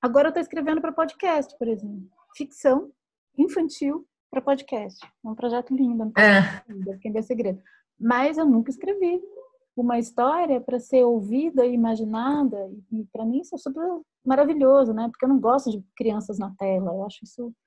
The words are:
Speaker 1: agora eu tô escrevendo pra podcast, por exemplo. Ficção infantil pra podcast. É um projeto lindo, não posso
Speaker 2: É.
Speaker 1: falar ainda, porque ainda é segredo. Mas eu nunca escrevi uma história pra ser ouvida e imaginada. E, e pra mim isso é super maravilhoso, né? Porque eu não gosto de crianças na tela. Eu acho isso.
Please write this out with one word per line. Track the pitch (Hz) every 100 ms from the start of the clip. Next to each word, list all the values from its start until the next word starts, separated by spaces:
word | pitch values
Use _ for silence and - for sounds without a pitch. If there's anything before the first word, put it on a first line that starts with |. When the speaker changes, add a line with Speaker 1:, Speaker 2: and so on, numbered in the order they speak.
Speaker 1:
agora | 254 254 294
eu |
tô | 320
escrevendo | 339 330 294 311
pra | 320
podcast, | 320 320 - 381 320 285 -
por | 233
exemplo. | 220 208 208 190 _ _ -
Ficção | 285 - 285 262 381 _ _ _ _ -
infantil | 330 - 320 - 285 302 285 _ _
pra | 262
podcast. | 262 277 277 240 202 190 - _
É | 220
um |
projeto | 220 247 240 247
lindo, | 262 254 233
não | 220
posso | 208 208
Speaker 2:
É. | 196
Speaker 1:
falar | - - _
ainda, | 202 190
porque | 196 220
ainda | 214
é |
segredo. | 220 240 208 185 _ _ _ _
Mas | 226 247 277 311
eu | 320
nunca | 226 226
escrevi | 254 359 403 359 359 370 - - _ _ -
uma | 240 240
história | 233 - 247 320 339 262
pra | 247 247
ser | 240 262
ouvida | 247 233 202 240 320 269 247
e |
imaginada. | 247 226 220 220 220 247 294 277 208 190 202 190
E, | 220
e | 202
pra | 233
mim | 226 254
isso | 349
é | 311
super | - 277 339 349 311 _
maravilhoso, | 254 269 294 311 269 269 262
né? | 220 233
Porque | -
eu | 254
não | 269
gosto | 220 269 262
de | 214 190 _
crianças | 226 214 196 196
na | 196 190
tela. | 196 185 185
Eu | 185
acho | 202 -
isso. | 220 - 240 233